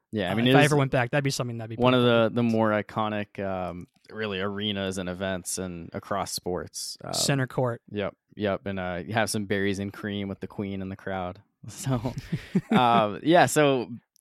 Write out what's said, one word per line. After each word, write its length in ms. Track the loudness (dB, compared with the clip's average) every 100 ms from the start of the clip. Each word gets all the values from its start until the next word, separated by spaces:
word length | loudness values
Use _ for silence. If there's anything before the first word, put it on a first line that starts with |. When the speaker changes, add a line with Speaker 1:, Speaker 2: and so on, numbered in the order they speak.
| _
Speaker 1:
Yeah, 180 | -4 0
I 40 |
Speaker 2:
uh, 20 | 2
Speaker 1:
mean, 120 | 6
Speaker 2:
if 60 |
Speaker 1:
it 40 | 8
Speaker 2:
I 40 |
Speaker 1:
is 40 | 8
Speaker 2:
ever 100 | 4
went 140 | 2
back, 200 | 2 0
that'd 120 | 0
be 60 | -2
something 260 | -2 -6 -6
that'd 180 | -8 2
be 60 |
Speaker 1:
one 120 | 4
of 80 | 6
Speaker 2:
pretty 60 | 6
Speaker 1:
the, 180 | 6 4
Speaker 2:
cool. 60 | 2
Speaker 1:
the 80 |
more 260 | 2 2 2
iconic, 720 | 2 -2 -4 -2 -4 -8 -8
um, 440 | -6 -4 -6 -8 -14 _ _
really 280 | -8 -6 -2
arenas 580 | -4 -2 -2 -2 -2 -4
and 100 | -6
events 480 | -4 -4 -4 -6 -6
and 320 | -6 -8 -10
across 380 | -12 -6 -4 -4
sports. 640 | -6 -4 -6 -6 -10 -12 -12
Uh, 100 | -8
Speaker 2:
Center 340 | -4 0 0 -2
court. 340 | -2 -2 -4 -8
Speaker 1:
Yep, 240 | -6 -6 -8 _ -4
yep. 300 | -2 -2 -4
And, 140 | -6
uh, 220 | -4 -6 -2
you 80 |
have 160 | 0 0
some 160 | -2 -2
berries 340 | 0 0 -2
and 120 | -4
cream 360 | -6 -6 -6 -6
with 140 | -8
the 60 | -10
queen 340 | -8 -8 -6
in 60 | -8
the 60 | -8
crowd. 420 | -6 -6 -6 -10
<laughs> 60 | _ _ -18
So, 440 | -8 -4 -2 -4 -8 -8 -8
Speaker 2:
<laughs> 280 | -2 -4 2
Speaker 1:
um, 480 | 4 6 4 2 0
yeah, 240 | 4 6 6
so 420 | 6 4 4 -2 -8 _ _